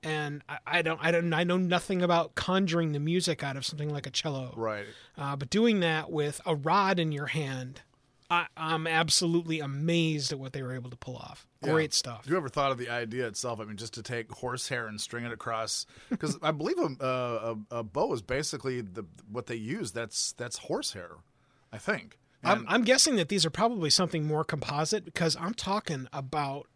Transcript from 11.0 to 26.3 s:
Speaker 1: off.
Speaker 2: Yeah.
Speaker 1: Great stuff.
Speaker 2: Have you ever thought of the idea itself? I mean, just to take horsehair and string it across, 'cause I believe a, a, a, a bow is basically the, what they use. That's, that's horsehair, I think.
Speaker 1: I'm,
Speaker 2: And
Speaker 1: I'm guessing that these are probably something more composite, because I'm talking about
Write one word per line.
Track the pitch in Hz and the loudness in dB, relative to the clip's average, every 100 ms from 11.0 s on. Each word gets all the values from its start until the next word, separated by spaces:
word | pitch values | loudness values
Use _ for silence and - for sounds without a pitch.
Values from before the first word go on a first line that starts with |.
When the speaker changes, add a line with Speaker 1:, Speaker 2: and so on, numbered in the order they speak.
| - 123 | -12 -12
Speaker 1:
off. | - - - _ | -12 -16 -20 _
Speaker 2:
Yeah. | 139 | 2
Speaker 1:
Great | 160 151 | 2 4
stuff. | - - 113 | 0 -2 -8
Speaker 2:
Have | 131 | 0
you | 180 | 0
ever | 139 | 0
thought | 151 139 | 0 0
of | 127 | 0
the | 120 | -2
idea | 120 117 123 120 | -4 -4 -2 -4
itself? | 101 127 113 | -2 -4 -4
I | 107 | -8
mean, | 104 | -8
just | 113 | -10
to | - | -10
take | 104 120 110 | -6 -6 -6
horsehair | - 127 127 - 123 113 | -6 -4 -4 -4 -4 -4
and | 107 | -6
string | - 120 120 | -8 -6 -6
it | |
across, | 117 - 113 110 - - - - 233 | -6 -4 -4 -2 -4 -6 -14 -8 -4
'cause | 160 - | -2 -2
I | 156 | 0
believe | 156 160 359 | 0 0 0
a, | 247 127 131 | 0 0 -2
a, | 127 123 117 113 113 104 120 | 0 0 -2 -4 -6 -6 -6
a, | |
a | |
bow | 113 127 196 | -4 0 0
is | 139 | 0
basically | 101 131 151 143 135 127 | -2 -2 -2 -4 -4 -4
the, | 107 92 95 80 - | -4 -10 -12 -14 -10
what | 110 120 | -8 -6
they | 117 | -6
use. | 110 190 147 | -4 -4 -4
That's, | 117 113 - - | -6 -6 -4 -4
that's | - 120 - | -4 -8 -10
horsehair, | - 202 - - 87 82 _ _ _ _ _ | -4 -4 -2 -6 -12 -16 _ _ _ _ _
I | 107 | -12
think. | - 131 - - _ _ | -4 -4 -4 -20 _ _
Speaker 1:
I'm, | - 208 | 2 2
Speaker 2:
And | 233 | 4
Speaker 1:
I'm | 202 233 | 2 6
guessing | 262 - 247 | 6 6 6
that | 165 | 2
these | 202 160 | 2 2
are | |
probably | - 226 233 160 | 2 2 2 4
something | - 180 165 151 | 4 4 2 0
more | 151 | 0
composite, | 147 151 - 143 156 214 - | 0 -2 -2 -2 0 0 -2
because | - 165 - | 0 0 0
I'm | 165 | -4
talking | 156 - 202 - 147 127 | -6 -2 -2 -2 -6 -6
about | 139 131 | -8 -4